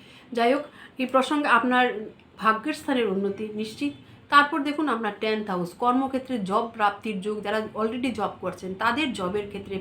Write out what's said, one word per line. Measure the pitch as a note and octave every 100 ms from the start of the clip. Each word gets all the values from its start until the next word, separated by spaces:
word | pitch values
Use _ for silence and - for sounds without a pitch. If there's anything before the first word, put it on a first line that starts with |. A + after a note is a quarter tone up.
| - - -
যাই | A#3+ A#3+
হোক, | C#4+ - - - -
এই | B3+
প্রসঙ্গে | C4 B3+ D4+ C#4+
আপনার | A#3 B3 B3 B3 G#3 A3 - - -
ভাগ্যের | G#3+ A3 D4+
স্থানের | D4 - B3+ A3
উন্নতি | F#3+ G3 G3+ G#3+
নিশ্চিত। | G#3+ A3 - C#4+ - - - -
তারপর | C#4+ C#4+ D#4+
দেখুন | C#4+ D4 D4+
আপনার | A3+ G#3+ G#3
টেন্থ | A3 G#3+ G#3
হাউস, | F3+ F3
কর্মক্ষেত্রে | - A#3+ B3+ C4+ C4 C4 B3
জব | F#3 G#3+ A#3
প্রাপ্তির | A3+ G#3 G3+ A3 F#3+
যোগ, | G#3 G#3+
যারা | G3+ G#3+ G#3+
already | G#3+ A3 B3 B3+
জব | A3 F#3+ -
করছেন | F3+ - F#3
তাদের | F#3+ A3 B3 D4+
জবের | A3 F3+ G#3 G3+
ক্ষেত্রে | G3 G3 F#3+